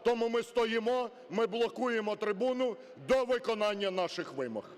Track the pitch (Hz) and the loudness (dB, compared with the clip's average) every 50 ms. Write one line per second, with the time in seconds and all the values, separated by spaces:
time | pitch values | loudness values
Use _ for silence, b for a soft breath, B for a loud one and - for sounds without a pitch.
0 | - 233 240 233 226 233 226 240 226 - - 247 233 226 226 233 214 226 247 254 | 2 2 2 2 0 0 0 -2 -2 0 0 0 2 2 2 0 2 2 0 0
1 | 247 226 - - - - - 208 233 208 185 233 233 220 - - 247 254 233 220 | -2 -4 -6 -12 -14 -4 0 0 0 0 2 0 0 0 0 -2 0 0 0 0
2 | 214 208 208 208 220 208 208 185 233 254 254 247 262 247 208 - B B B B | 0 -2 -2 -2 -2 -2 0 0 0 0 2 2 0 -2 -2 -6 B B B B
3 | 139 131 254 262 262 233 254 240 247 - 226 214 214 208 208 202 202 196 185 185 | 4 6 6 6 6 4 0 0 2 -2 0 2 2 0 0 0 0 0 0 0
4 | 180 165 - - 165 - 135 135 135 120 110 110 98 - - | -2 -2 -2 -6 -8 -6 -4 -4 -4 -4 -4 -6 -8 -10 -18